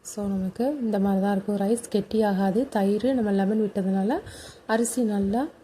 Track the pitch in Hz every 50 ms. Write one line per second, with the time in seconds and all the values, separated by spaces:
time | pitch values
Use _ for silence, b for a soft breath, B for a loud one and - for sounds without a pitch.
0 | _ - - 214 202 202 196 190 190 185 185 - 240 277 302 285 240 220 202 202
1 | 196 202 196 190 190 202 202 190 196 - 208 196 196 196 233 226 - - - 208
2 | 202 - - 220 220 208 196 185 196 190 180 220 277 269 - 214 196 196 208 214
3 | 226 254 269 247 220 208 202 196 196 190 220 220 220 202 - 208 185 190 190 190
4 | 190 208 277 381 B B B B B B B B B - 220 226 240 226 - 254
5 | 240 214 208 202 196 196 202 240 285 330 - -